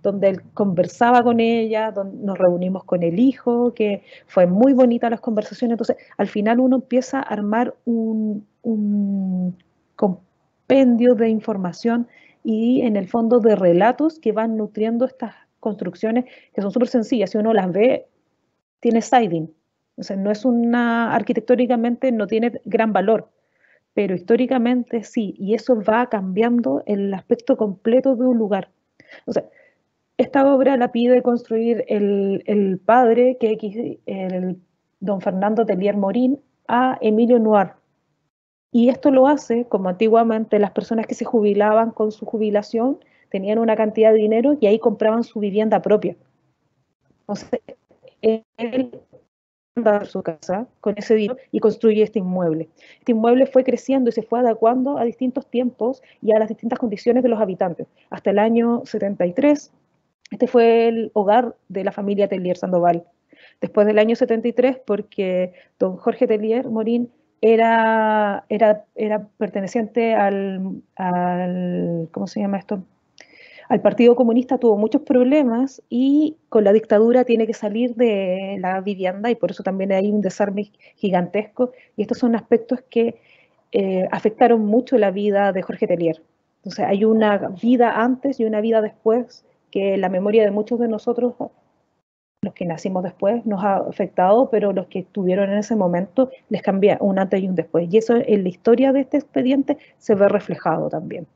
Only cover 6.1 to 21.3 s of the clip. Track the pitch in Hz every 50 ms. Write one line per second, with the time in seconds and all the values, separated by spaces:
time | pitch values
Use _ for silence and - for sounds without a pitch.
6.1 | - - 202 196 - 214 202 220 240 240 262 254 254 254 262 _ 247 254 247 -
7.1 | - 269 - - 208 208 208 208 220 226 247 - - _ _ 247 233 226 226 220
8.1 | 220 220 214 214 208 208 - _ _ _ - 233 226 214 208 208 208 208 202 196
9.1 | 202 196 190 185 185 185 185 180 180 _ _ _ _ _ _ _ _ - 214 202
10.1 | 175 - _ _ _ _ _ _ _ _ _ _ 247 269 269 247 233 220 240 247
11.1 | 247 208 233 226 220 214 - - 214 196 185 175 165 - - 233 233 240 240 _
12.1 | _ _ _ _ _ _ _ 233 220 220 226 240 254 262 - 233 214 202 190 180
13.1 | - 233 226 226 247 247 214 226 208 190 185 175 170 175 196 233 254 - 294 320
14.1 | 320 - _ 226 202 214 220 226 220 220 214 208 214 214 214 226 233 233 254 254
15.1 | - _ 240 208 - _ _ _ _ _ - 226 202 - - 180 175 - - 220
16.1 | 226 247 247 - - - _ _ _ - 196 202 196 247 247 240 - 247 214 -
17.1 | 269 233 196 - - 214 214 226 226 208 185 180 165 196 220 254 - - - _
18.1 | _ _ _ _ _ _ _ _ _ _ _ _ _ _ - 240 226 226 214 -
19.1 | - 247 226 185 170 165 160 165 _ _ _ _ _ _ _ _ _ - - -
20.1 | 202 196 196 202 214 208 - 262 240 233 233 233 233 240 240 233 233 233 233 220
21.1 | - 233 214 -